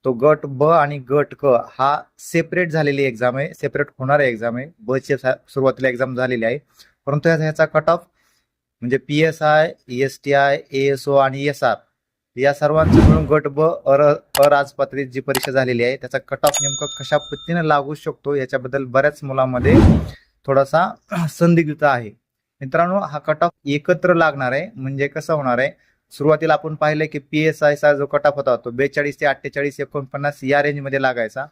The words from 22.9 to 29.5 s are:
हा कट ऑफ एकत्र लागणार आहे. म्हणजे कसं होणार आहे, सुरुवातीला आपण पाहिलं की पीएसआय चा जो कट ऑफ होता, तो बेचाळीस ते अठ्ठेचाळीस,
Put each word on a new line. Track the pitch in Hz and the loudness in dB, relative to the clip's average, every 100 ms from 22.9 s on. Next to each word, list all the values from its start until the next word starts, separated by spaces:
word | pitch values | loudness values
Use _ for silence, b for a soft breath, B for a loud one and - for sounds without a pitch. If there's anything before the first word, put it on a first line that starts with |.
| 196 | -2
हा | 165 147 | -4 -8
कट | - 151 | -6 -2
ऑफ | 175 _ | -2 _
एकत्र | 143 143 165 170 180 | -6 -4 0 0 2
लागणार | 170 160 143 127 | 2 2 0 -4
आहे. | 135 196 | -4 -6
म्हणजे | - 131 139 143 | -10 -10 -4 -6
कसं | 151 147 | -6 -4
होणार | 156 131 120 | -2 0 0
आहे, | 139 - _ _ _ | -2 -6 _ _ _
सुरुवातीला | - 147 151 160 | -2 0 2 2
आपण | 151 156 | 0 -2
पाहिलं | 156 151 151 156 | -2 -2 -2 -4
की | 151 | -8
पीएसआय | _ 151 156 147 147 147 | _ 0 0 2 0 2
चा | 147 | 2
जो | 143 143 | 2 -2
कट | 143 147 | 0 0
ऑफ | |
होता, | 143 135 117 | 0 -2 -2
तो | 123 | -4
बेचाळीस | 120 139 147 143 - | -4 -2 -2 -4 -2
ते | 143 | -4
अठ्ठेचाळीस, | 135 139 | -2 -8